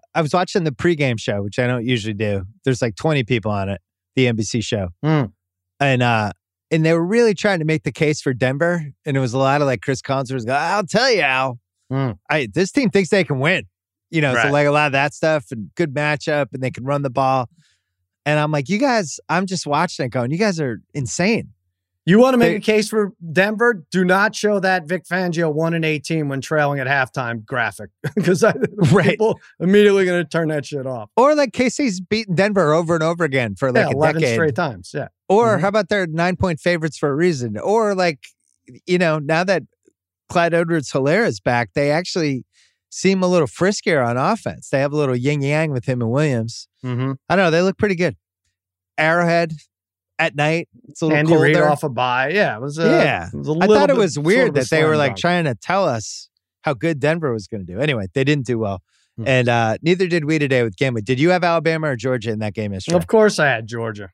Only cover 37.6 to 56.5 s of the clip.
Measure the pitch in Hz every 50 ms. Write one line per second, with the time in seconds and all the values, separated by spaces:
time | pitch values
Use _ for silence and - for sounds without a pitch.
37.6 | - 170 202 226 226 208 202 185 180 175 156 131 - - _ _ _ _ _ _
38.6 | _ - 127 - _ - 180 180 180 165 156 156 147 139 160 160 180 185 196 165
39.6 | - - _ _ _ _ _ _ _ _ _ _ _ - - 180 170 170 160 170
40.6 | 175 165 170 160 135 - - 147 135 139 160 208 240 190 120 101 - 139 123 120
41.6 | 120 107 - 151 143 143 147 160 185 - - 185 160 147 135 123 - _ _ _
42.6 | _ _ _ _ _ _ - - - 185 196 190 185 180 180 175 156 123 - -
43.6 | 170 190 208 - - 220 175 143 123 120 120 123 139 170 226 214 - - 85 62
44.6 | - - - 139 135 147 143 151 147 135 127 123 120 139 147 147 139 139 147 156
45.6 | 160 156 143 123 - - 131 123 117 113 117 139 156 151 131 117 113 117 - -
46.6 | - _ _ _ - 127 123 117 127 135 135 135 _ - 160 190 196 170 156 165
47.6 | 180 190 185 - - 208 190 165 180 160 110 _ _ _ _ _ _ _ _ _
48.6 | _ _ _ _ _ _ - - 156 160 165 175 175 170 165 170 170 165 160 147
49.6 | - _ _ _ _ _ _ _ _ _ _ - 160 165 107 143 147 151 160 170
50.6 | 170 _ _ 120 _ - 147 - 165 156 151 147 151 160 165 156 143 143 156 170
51.6 | - 151 147 143 - 151 120 113 127 127 123 127 131 143 170 208 202 151 113 107
52.6 | 127 143 143 156 165 - - 349 208 147 123 92 85 - - 143 143 139 151 165
53.6 | 185 202 214 220 285 285 269 - 208 175 139 147 147 160 202 254 262 220 147 139
54.6 | 127 - 160 160 156 156 156 151 147 135 110 95 - 175 175 175 165 147 120 -
55.6 | - - 175 196 196 160 127 113 104 - - - - _ _ _ _ _